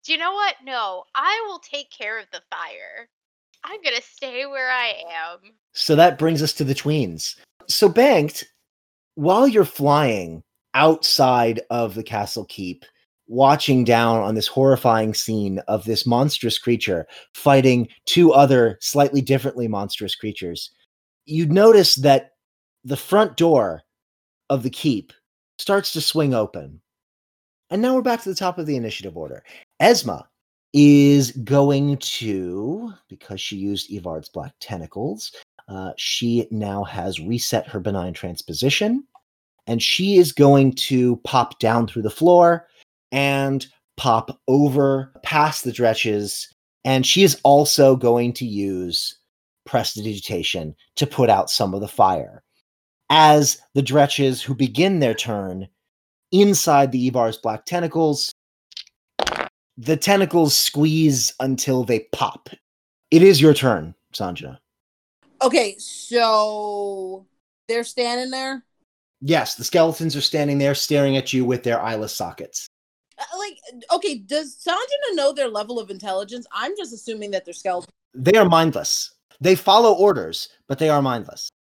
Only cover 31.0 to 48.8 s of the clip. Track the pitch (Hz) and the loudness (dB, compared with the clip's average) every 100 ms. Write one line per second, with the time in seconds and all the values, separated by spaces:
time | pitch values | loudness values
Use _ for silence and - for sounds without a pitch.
31 | 143 143 127 131 113 143 143 139 143 139 | 8 4 2 -6 0 2 2 2 0 -4
32 | - - 113 95 90 92 113 196 233 190 | -6 -8 -6 -4 -6 -8 -8 -8 -12 -18
33 | _ 95 - 98 - 101 101 101 - 101 | _ -20 -16 -12 -12 -8 -6 -6 -8 -12
34 | 87 80 78 85 76 _ - 95 80 98 | -10 -10 -12 -14 -14 _ -14 -14 -12 -8
35 | 135 214 - - _ _ _ 95 95 - | -8 -8 -14 -18 _ _ _ -14 -14 -10
36 | - - 120 117 113 110 104 98 98 98 | -8 -4 -2 -2 -4 -8 -6 -6 -8 -8
37 | 87 78 82 120 - 117 - 107 98 98 | -8 -8 -8 -6 -4 -4 -6 -8 -6 -6
38 | 90 85 90 85 - 80 131 - 214 254 | -6 -10 -12 -14 -12 -4 -2 0 -2 -2
39 | - _ _ _ _ _ - 113 - - | -6 _ _ _ _ _ -6 -4 -2 -2
40 | 190 196 165 - 143 139 135 131 - 127 | 4 6 4 4 6 6 4 0 -2 2
41 | 123 120 - 131 117 - 113 117 113 117 | 2 0 0 -2 -2 -2 0 0 -2 -4
42 | 107 - 170 175 170 170 _ _ _ _ | -6 2 6 8 6 4 _ _ _ _
43 | _ 135 139 139 139 135 - _ _ - | _ -2 0 0 -2 -4 -6 _ _ -4
44 | 131 113 - - - 135 147 135 139 135 | 0 0 -2 -10 0 2 4 2 0 0
45 | 131 _ - 156 151 151 127 113 120 110 | -6 _ -4 0 0 -2 -8 0 0 0
46 | 113 104 101 - - _ _ _ 135 131 | -2 -4 -6 -10 -14 _ _ _ -2 0
47 | 127 185 190 - 139 143 147 - 135 131 | 2 4 2 4 4 4 4 6 6 6
48 | 123 120 120 120 123 101 101 92 | 2 2 0 -4 -8 -4 -4 -4